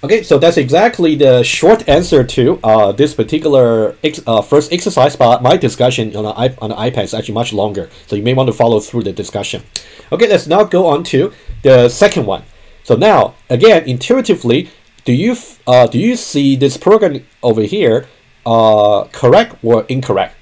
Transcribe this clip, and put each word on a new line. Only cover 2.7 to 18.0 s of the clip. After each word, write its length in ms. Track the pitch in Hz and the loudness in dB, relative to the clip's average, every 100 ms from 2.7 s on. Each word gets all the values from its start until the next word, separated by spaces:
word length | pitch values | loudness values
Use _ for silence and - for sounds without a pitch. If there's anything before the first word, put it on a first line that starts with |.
| 110 104 | 2 2
this 200 | 98 147 | 0 -2
particular 840 | - 110 156 156 139 123 113 107 - | -2 -4 -4 0 2 2 0 -2 -4
ex-, 200 | 156 151 - | -8 -8 -4
uh, 140 | 113 | -2
first 320 | 101 143 151 | 2 0 0
exercise, 440 | 175 - - 135 - | -6 -4 0 0 2
but 260 | 120 120 | 2 2
my 160 | 123 175 | 2 0
discussion 580 | 131 - 123 120 110 101 | 0 -2 -2 -2 -6 -6
on 80 | |
the 60 | 107 | -8
i-, 260 | 104 127 127 | -4 -6 -4
on 80 | 110 | -12
the 60 | 104 | -6
iPad 280 | 113 123 | -6 -4
is 80 | 98 | -6
actually 220 | 110 - | -6 -8
much 180 | 107 117 | -6 -4
longer, 380 | 104 104 101 85 - - | -4 -4 -4 -12 -16 -10
so 100 | 104 | -6
you 60 | |
may 100 | 110 | -2
want 140 | 127 131 | 0 -2
to 80 | |
follow 260 | 110 120 110 | 0 0 0
through 220 | - 120 | -2 -8
the 100 | 101 | -8
discussion. 500 | 92 98 104 101 98 - - - - - | -8 -10 -8 -8 -10 -12 -18 -18 -20 -10
Okay, 160 | 160 220 | -2 2
let's 200 | 190 151 | 0 0
now 180 | 175 | 0
go 220 | 208 175 180 | 0 0 0
on 180 | 143 | -2
to 300 | 175 131 185 - - - | -2 -2 -4 -6 -18 -4
the 280 | - 127 123 | 4 4 4
second 340 | 120 208 185 | 2 0 0
one. 180 | 110 95 - - - _ | -4 -6 -10 -20 -20 _
So 120 | - 123 | -2 0
now, 380 | 196 180 101 - _ | 2 2 0 -4 _
again, 360 | 123 208 185 156 | 2 4 4 2
intuitively, 840 | 123 - 262 254 175 120 127 180 _ _ _ | -8 -2 -2 0 -2 0 -2 -4 _ _ _
do 80 | - | -4
you 200 | 123 202 | -2 -2
f-, 280 | 240 - - - | -4 -10 -16 2
uh, 200 | 127 120 | 4 4
do 120 | 120 | 2
you 180 | 220 247 | -2 -4
see 400 | - 143 139 135 | -6 -2 0 0
this 220 | 139 135 | -2 -2
program 440 | - 214 202 135 - _ | 2 2 2 -4 -14 _
over 180 | 123 110 | -2 0
here, 480 | 107 202 151 113 | -2 0 0 0